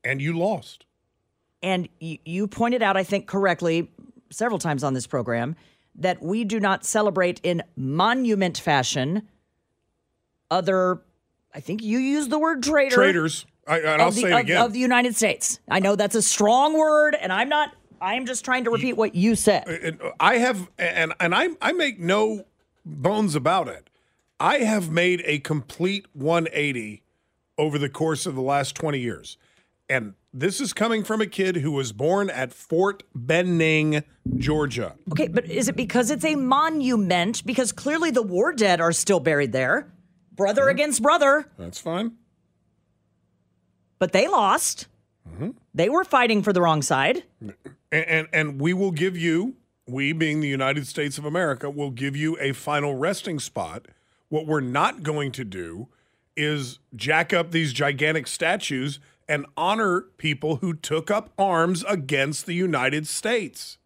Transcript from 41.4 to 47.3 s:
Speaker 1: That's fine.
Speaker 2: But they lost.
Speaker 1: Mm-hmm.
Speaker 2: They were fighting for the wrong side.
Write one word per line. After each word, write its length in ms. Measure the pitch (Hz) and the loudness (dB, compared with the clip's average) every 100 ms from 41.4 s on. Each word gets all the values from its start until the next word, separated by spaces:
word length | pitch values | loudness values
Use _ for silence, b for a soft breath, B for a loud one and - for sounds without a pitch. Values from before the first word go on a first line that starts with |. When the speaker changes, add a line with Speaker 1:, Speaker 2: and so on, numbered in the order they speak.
| 285 - | 0 -14
Speaker 1:
That's 200 | 87 - | -14 -10
fine. 340 | 170 170 226 - _ _ _ _ _ _ _ _ _ _ _ _ _ _ _ _ _ _ | -6 -4 -6 -8 _ _ _ _ _ _ _ _ _ _ _ _ _ _ _ _ _ _
Speaker 2:
But 140 | 185 | 0
they 160 | 190 330 | 2 4
lost. 580 | 359 202 254 - - - _ _ _ 82 | 4 4 2 0 -6 -14 _ _ _ -20
Speaker 1:
Mm-hmm. 220 | 87 175 - _ | -10 -10 -10 _
Speaker 2:
They 160 | 151 185 | 0 2
were 140 | 320 | 2
fighting 380 | 381 277 247 214 | 2 2 4 2
for 120 | 208 | 2
the 80 | 180 | 4
wrong 180 | 170 156 | 4 2
side. 440 | 131 135 143 359 - | 2 0 2 -2 -6